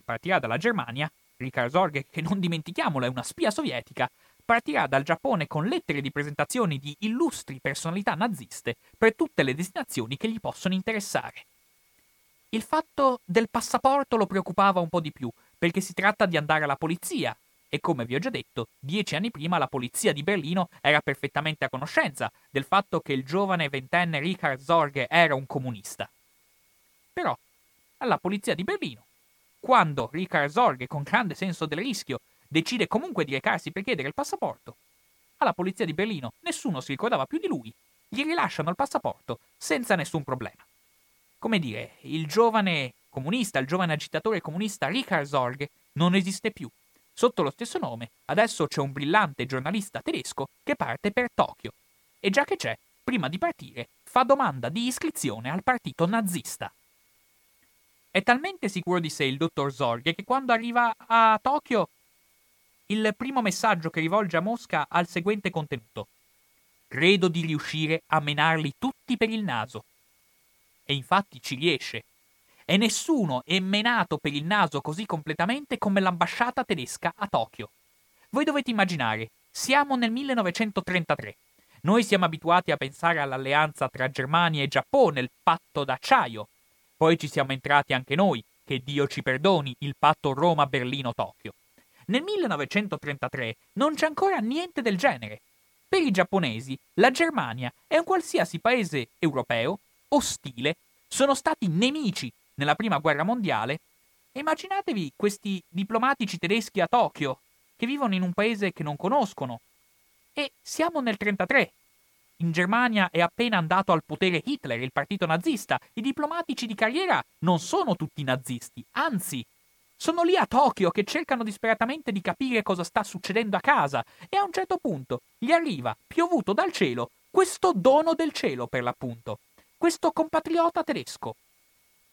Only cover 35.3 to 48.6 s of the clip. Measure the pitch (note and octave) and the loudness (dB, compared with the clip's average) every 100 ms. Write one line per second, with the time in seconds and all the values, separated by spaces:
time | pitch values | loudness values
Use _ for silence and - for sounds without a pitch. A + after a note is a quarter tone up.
35.3 | _ C4 - F#3 - F3+ D#3 G#3+ F3 A#2+ | _ 0 0 -4 -2 -4 -2 -2 -4 -8
36.3 | - F4 E4 C4 C#3 B2 C3+ A#3+ G3 C3 | -8 -8 -6 -4 -4 -6 -4 0 0 -2
37.3 | D#3+ F#4+ E3 A2 - _ _ _ A3+ D4+ | -4 -4 -4 -6 -20 _ _ _ -6 -2
38.3 | E4 F#3 - D#3 F3+ - - A#2 - - | 0 -2 -2 -4 -2 -2 -2 -4 -8 -10
39.3 | A2+ _ _ - D4 A#3+ F3+ F3 D#3+ C#3 | -10 _ _ -4 -4 0 0 0 -4 -4
40.3 | B2+ G#2 - _ _ _ _ _ _ _ | -6 -6 -12 _ _ _ _ _ _ _
41.3 | _ A3+ G#3+ C3+ A2 A2+ _ C3+ D#3 D#3 | _ -2 0 -2 -6 -10 _ -6 -6 0
42.3 | F3+ A#3 A3 F#3+ D#3 B2+ - _ C#3 C#3 | 4 4 4 2 0 -4 -10 _ -8 -4
43.3 | B3 G#3 C#3 C3 F3+ F3 D3+ - D#3 A3 | -2 0 -2 0 0 0 -2 -4 -4 -2
44.3 | G3 D#3 E3 G#3+ - C#3 A3 - F3 C#3+ | -2 -4 -6 -6 -4 -4 -4 0 -2 0
45.3 | C#3+ B2 C3+ C#3+ _ _ C#3 F3 G3 F#3 | 0 0 -4 -10 _ _ 0 2 4 0
46.3 | F#3+ A3 - B2 _ _ _ _ - A#3+ | -4 -6 -6 -14 _ _ _ _ 0 2
47.3 | - D3 - A#3 F4+ C#3 A#2 A#2 _ - | 2 -2 -4 -8 -6 -6 -8 -12 _ -2
48.3 | D#3+ A3+ - | 2 2 2